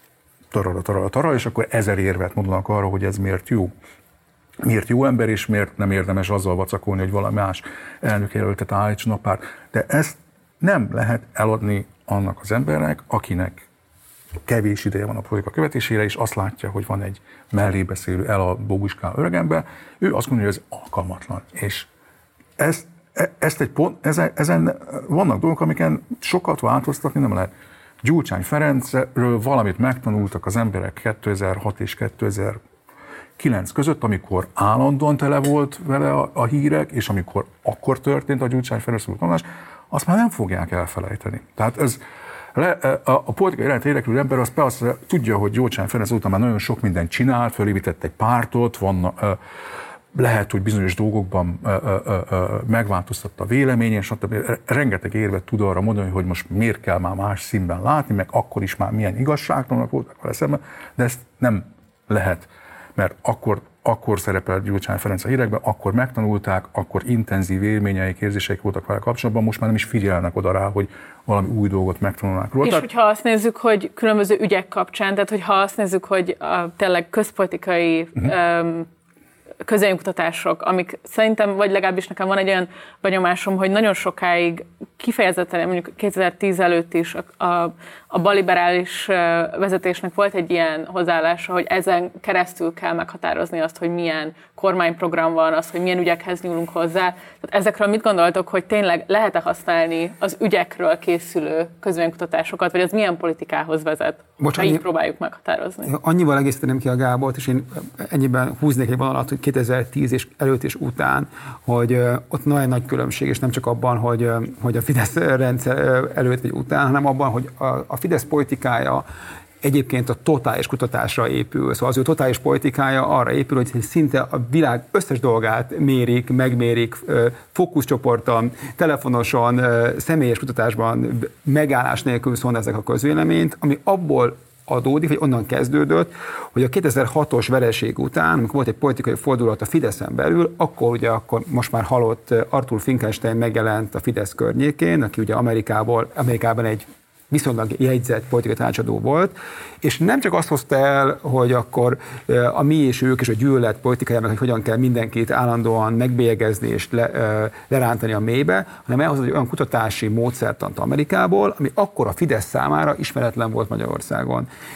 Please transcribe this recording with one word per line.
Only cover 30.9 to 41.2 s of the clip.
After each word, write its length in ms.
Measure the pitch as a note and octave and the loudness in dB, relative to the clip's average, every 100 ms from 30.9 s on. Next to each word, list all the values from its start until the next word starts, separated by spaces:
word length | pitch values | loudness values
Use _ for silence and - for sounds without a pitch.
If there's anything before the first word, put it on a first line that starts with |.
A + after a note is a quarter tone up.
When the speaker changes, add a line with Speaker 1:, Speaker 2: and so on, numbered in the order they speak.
| - | -4
Speaker 1:
kétezer-hat 800 | A#2 G2+ G#2+ G2 F#2+ G2 G#2 - | -4 -2 -2 -2 -2 -2 -4 -4
és 140 | G2+ | -8
kétezer-kilenc 1800 | - A2 - G#2+ G2+ G2+ G#2+ - _ _ - - - - - C#3+ G#2 F#2+ | -6 -6 -4 -4 -2 -4 -6 -14 _ _ -20 -20 -20 -20 -4 0 0 -2
között, 300 | - C#3+ D3 | -2 0 0
amikor 440 | A2 F#2+ - F#2 - | 0 -2 -2 -2 -2
állandóan 600 | - G2+ A#2+ C3+ C#3 D3+ C#3+ | 0 2 4 2 2 2 2
tele 220 | C#3+ C#3+ | 2 2
volt 400 | C#3+ D3 C#3+ - | 4 2 2 -4
vele 280 | E3 C#3 C#3+ | -2 0 2
a, 180 | C#3 - | 0 0
a 120 | - | -2
hírek, 460 | A#2 C#3+ D3 D#3 D3 | 0 2 2 0 0
és 180 | B2 G#2 | -4 -2
amikor 360 | F#2+ F2 - - _ | -2 -2 -4 -6 _
akkor 380 | - - - B2+ | -6 -2 -2 0
történt 420 | C#3+ C#3 - C3+ | 0 0 -2 -2
a 40 | B2+ | 0
Gyurcsány 340 | B2+ B2 A2+ | -2 -2 -4
Ferenc 240 | A#2 A2+ | -2 -4
tanulás, 380 | - F#2+ E3+ E3 - - - - - | -4 -4 0 0 -2 -14 -20 -20 -8
azt 180 | D3+ - | -4 2
már 100 | G3+ | 2
nem 140 | A#3 | 2
fogják 400 | - F#2+ F2+ - | 0 -4 -4 -2
elfelejteni. 720 | F2 F2 F#2+ F#2+ G#2+ | -4 -4 -6 -6 -8